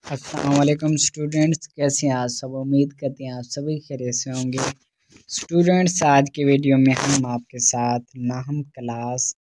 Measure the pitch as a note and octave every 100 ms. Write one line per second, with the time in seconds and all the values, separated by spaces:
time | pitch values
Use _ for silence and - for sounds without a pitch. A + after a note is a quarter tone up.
0 | - C#3 - D3+ C#3+ C#3+ C#3+ D3 D#3 D3+
1 | - D3+ D3+ D3+ D#3 D#3 - - C#3+ C#3
2 | C#3+ B2+ B2 B2 C3 C3+ C3+ C#3 C#3 C#3+
3 | C#3 C#3 C3 B2 A#2+ - D3 D3+ - C3+
4 | B2 A#2+ - B2+ B2+ C3 C3+ - _ _
5 | _ - _ - - E3+ F3 F3+ F3+ -
6 | D3+ C#3 C#3 - C#3 C#3 C#3+ C3+ C3+ C3
7 | C#3 C#3 B2+ A#2+ - B2+ - A#2+ A#2+ A#2+
8 | A#2+ B2+ B2 B2+ C3 D3 C#3+ - A#2+ A#2
9 | A#2+ B2+ - -